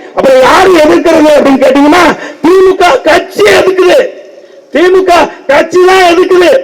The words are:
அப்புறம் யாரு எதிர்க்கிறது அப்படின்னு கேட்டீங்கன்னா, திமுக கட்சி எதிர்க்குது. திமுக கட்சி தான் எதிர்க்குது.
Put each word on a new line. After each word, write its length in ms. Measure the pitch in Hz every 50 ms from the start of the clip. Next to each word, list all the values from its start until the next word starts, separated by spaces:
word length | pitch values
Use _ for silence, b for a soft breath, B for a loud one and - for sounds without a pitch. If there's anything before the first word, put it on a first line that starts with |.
| B B B
அப்புறம் 240 | - - 539 523 508 523 -
யாரு 220 | 302 381 370 381 359 320 302
எதிர்க்கிறது 480 | 311 349 302 285 339 320 320 302 302 302
அப்படின்னு 260 | 277 - 277 269 254 262
கேட்டீங்கன்னா, 380 | 262 254 285 285 294 330 359 339 294 - B B B B B -
திமுக 460 | 320 370 381 381 370 - - 349 359 539 - - -
கட்சி 340 | - 359 349 - - - 403 415 381
எதிர்க்குது. 420 | 370 - 370 - 370 349 359 - 277 - - - - - - - - B B B B B B -
திமுக 360 | 277 349 359 370 370 370 349 339 330 294 - B B B -
கட்சி 300 | 277 311 330 - 349 359 359 370
தான் 160 | 381 381 370 339
எதிர்க்குது. 400 | 339 359 370 - 370 359 349 320 262 -